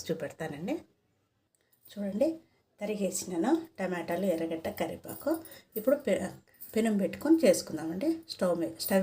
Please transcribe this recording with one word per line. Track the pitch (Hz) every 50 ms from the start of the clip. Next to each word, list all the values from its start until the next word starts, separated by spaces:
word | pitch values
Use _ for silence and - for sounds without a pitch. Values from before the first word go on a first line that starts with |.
| - -
చూపెడతానండి. | 160 - 143 139 - - 160 151 147 143 165 220 302 339 - _ _ _ _ _ _ _ _ _ _ _ _ _ _ _ _ _ _ _ _ -
చూడండి, | - 202 202 196 185 214 277 330 320 - - _ _ _ _ _ _ -
తరిగేసినాను | 208 208 208 196 196 185 - - - 180 180 165 190 247 330 320 - - - -
టమాటాలు, | 190 180 180 175 165 - 175 175 196 190 165
ఎర్రగడ్డ, | 160 165 165 165 160 - - - -
కరివేపాకు. | 175 160 - - - - - - - 285 330 320 - - - - - _ - 220
ఇప్పుడు | 202 262 285 277 -
పె-, | 214 190 - 190 196 - - _ _ _ - - - -
పెనం | 220 226 226 214 196
పెట్టుకొని | 190 165 - - - 294 330 320 269
చేసుకుందామండి. | 202 170 - - - - 156 160 160 175 190 277 320 330 - - - -
స్టవ్ | - 202 180 170 170
మీ-, | 165 160 - - -
స్టవ్ | - 196 190